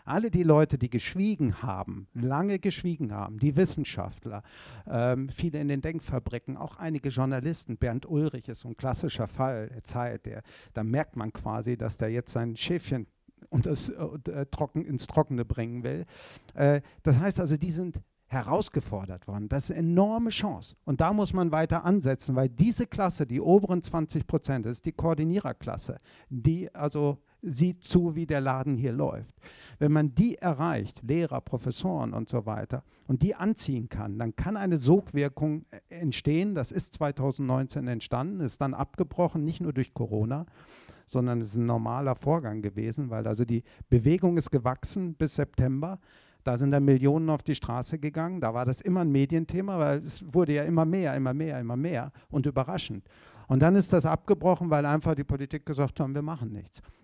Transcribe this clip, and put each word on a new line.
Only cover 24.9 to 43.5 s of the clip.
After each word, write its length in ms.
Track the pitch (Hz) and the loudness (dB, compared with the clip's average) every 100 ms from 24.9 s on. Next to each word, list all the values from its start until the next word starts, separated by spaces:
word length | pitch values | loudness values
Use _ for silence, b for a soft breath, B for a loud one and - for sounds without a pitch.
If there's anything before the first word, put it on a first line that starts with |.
Koordiniererklasse, 1080 | - 160 156 160 196 131 - - - - - B B - | -2 0 0 0 0 -2 -6 -8 -8 -8 -12 B B -12
die 440 | 127 117 170 175 | 0 2 2 -2
also 460 | - 147 151 143 139 b b | -4 -4 0 0 -2 b b
sieht 400 | 185 127 180 180 | -6 2 2 0
zu, 320 | - 180 170 160 | 2 2 4 0
wie 100 | 160 | -2
der 160 | 143 | 0
Laden 360 | 135 131 135 123 | 0 0 0 0
hier 160 | 127 | 0
läuft. 380 | 127 143 - 113 _ B B B - | 0 -2 -4 -12 _ B B B 0
Wenn 140 | 147 | 4
man 240 | 151 151 120 | 4 4 4
die 240 | 233 - | 2 2
erreicht, 640 | 180 139 165 123 101 - | -2 0 0 -2 -4 -6
Lehrer, 360 | 117 165 165 135 | -2 0 0 -4
Professoren 720 | - 120 123 - 190 160 113 | -4 -4 -4 -2 -2 -2 -4
und 140 | 107 113 | -4 -4
so 200 | 120 107 | -4 -2
weiter, 360 | 107 107 127 b b - | -6 -6 -8 b b -2
und 140 | 127 | 2
die 140 | 185 - | 2 2
anziehen 540 | 196 220 - 123 120 | 0 0 -2 -4 -4
kann, 280 | - 104 104 | -6 -6 -4
dann 180 | 113 - | -4 -4
kann 220 | 180 214 | -4 -2
eine 220 | 196 160 | 0 2
Sogwirkung, 880 | 127 196 - 143 143 - 151 151 - | 6 6 4 -2 -2 -2 -2 -2 -8
äh, 100 | 104 - 170 | -20 -16 -6
entstehen. 600 | 156 - 147 160 202 170 | -4 -2 0 2 2 -2
Das 160 | - | -4
ist 240 | - - - | -6 -6 -4
zweitausendneunzehn 920 | 147 143 135 131 131 131 131 143 123 | -4 0 -2 -2 0 0 -2 -4 -4
entstanden, 520 | 113 - 123 165 196 | -4 -2 -4 -2 -4
ist 180 | 139 - | -4 -2
dann 140 | 139 | -2
abgebrochen, 720 | 127 139 - 170 - 175 160 147 | -2 -4 -4 -2 0 0 0 -2
nicht 160 | 165 | -2
nur 100 | 165 | -2
durch 220 | 131 123 | -2 -2
Corona, 540 | - 107 107 113 143 165 B B B B B _ | -4 -2 0 0 -2 -6 B B B B B _
sondern 360 | 127 123 120 | 0 2 0
es 80 | 107 | 0
ist 80 | 113 | 0
ein 100 | 120 | 2
normaler 480 | 117 117 123 139 120 | 2 0 -2 -2 0
Vorgang 480 | 156 165 117 107 | 0 0 -2 -4
gewesen, 480 | 101 101 110 151 127 | -4 -4 -4 -4 -4
weil 160 | 110 110 | -4 -2
also 180 | 110 | 0
die 180 | 117 | 0